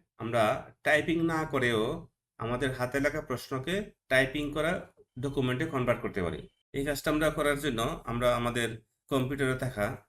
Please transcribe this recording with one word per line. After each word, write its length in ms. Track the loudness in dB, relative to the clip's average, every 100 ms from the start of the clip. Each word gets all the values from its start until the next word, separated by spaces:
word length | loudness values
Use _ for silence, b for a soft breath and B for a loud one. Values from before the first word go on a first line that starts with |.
| _ _
আমরা 200 | -2 2 2 2 -4 -6 2
টাইপিং 300 | 2 4 2 2
না 80 | 0 0
করেও 300 | 0 2 2 0 -2 -10 _ _ -10
আমাদের 300 | -6 -2 -2 -2
হাতে 200 | -2 0
লেখা 160 | 0 -2 -4
প্রশ্নকে 460 | -6 -4 -6 -2 -4 -4 -12 _
টাইপিং 320 | 2 2 0 -2 0
করা 160 | 0 -2 -6 _ -18 -8
ডকুমেন্টে 440 | -4 0 0 0 0
কনভার্ট 280 | 0 2 0
করতে 160 | 0 -2 -2
পারি। 140 | -4 -10 _ _ -4
এই 80 | -2
কাজটা 200 | -2 0
আমরা 140 | 2 2 2
করার 200 | 0 0
জন্য 160 | 0 0 -2 -4 -4
আমরা 180 | 2 2 4
আমাদের 280 | 2 0 -2 -4 -14 _ _
কম্পিউটারে 460 | 0 0 0 0 0
থাকা 220 | -2 0 -2 -2